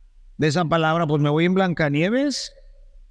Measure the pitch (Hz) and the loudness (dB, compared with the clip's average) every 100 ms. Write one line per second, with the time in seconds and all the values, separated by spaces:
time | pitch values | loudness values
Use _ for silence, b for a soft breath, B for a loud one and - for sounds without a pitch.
0 | - - - - 156 151 165 165 156 160 | -20 -20 -18 -4 0 0 0 0 0 0
1 | 165 151 147 151 170 185 190 165 156 143 | 0 0 0 2 2 2 0 0 -2 0
2 | 175 240 285 254 - - - - - - | 0 0 -2 -4 -10 -16 -20 -20 -20 -20
3 | - | -20